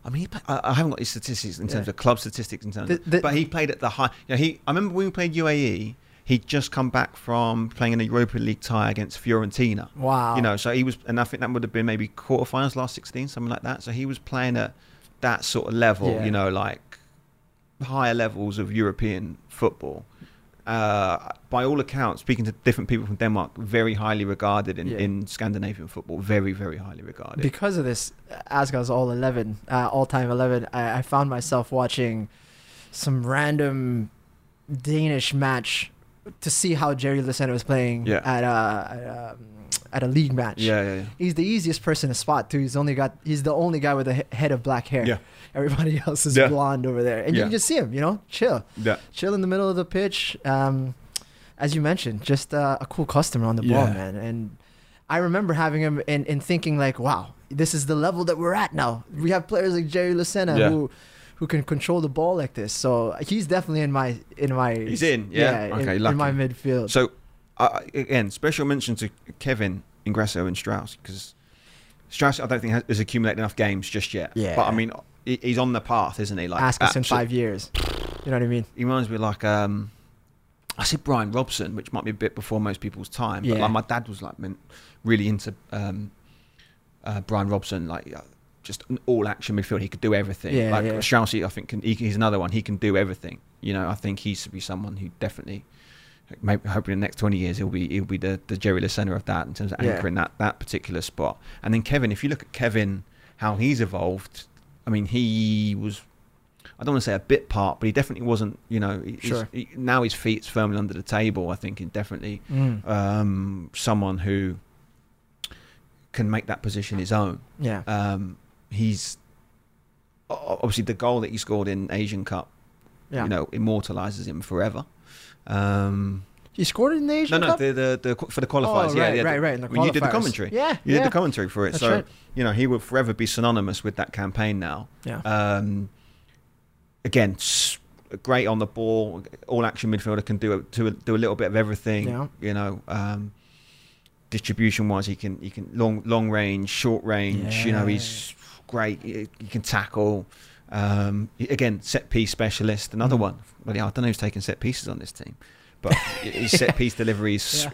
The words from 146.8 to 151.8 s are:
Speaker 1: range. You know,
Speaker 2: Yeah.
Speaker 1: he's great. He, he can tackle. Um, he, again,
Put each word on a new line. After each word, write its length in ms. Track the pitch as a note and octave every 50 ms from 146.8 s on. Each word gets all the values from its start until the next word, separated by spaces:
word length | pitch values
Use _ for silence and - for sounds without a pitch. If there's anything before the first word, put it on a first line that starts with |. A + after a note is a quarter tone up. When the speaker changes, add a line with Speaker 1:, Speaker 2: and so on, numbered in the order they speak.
| - B2 A2+ - -
Speaker 1:
range. 600 | A2 G#2+ G2+ G2+ G2 G2+ G2+ G2 G#2+ A2 A2+ A2+
You 80 | A2+
know, 140 | G#2+ G#2+ G2+
Speaker 2:
Yeah. 60 | G#2
Speaker 1:
he's 420 | G#2 G#2+ - - - - - - - - - - - - -
great. 340 | - - A#2 A2 G#2+ G2+ -
He, 260 | - A2+ F#2 G#2+ G#2 - - -
he 80 | A2
can 160 | G2 - A2+
tackle. 640 | G#2 - - G#2 G2+ - - A2 G#2 G#2 G#2 G2 - - - - - - - - - -
Um, 600 | - G#2+ G#2 G2+ G2+ G2+ G2+ G2+ G2 G#2 G#2+ - - -
he, 80 | C3 -
again, 320 | C#3+ - C3 A#2 G#2+ G2